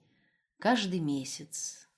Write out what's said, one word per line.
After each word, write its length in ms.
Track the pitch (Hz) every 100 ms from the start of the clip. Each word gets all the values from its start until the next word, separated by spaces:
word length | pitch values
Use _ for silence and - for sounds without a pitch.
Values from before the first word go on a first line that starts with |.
| _ _ _ _ _ -
каждый 400 | 214 247 196 180
месяц 920 | 151 139 131 - 147 - - - -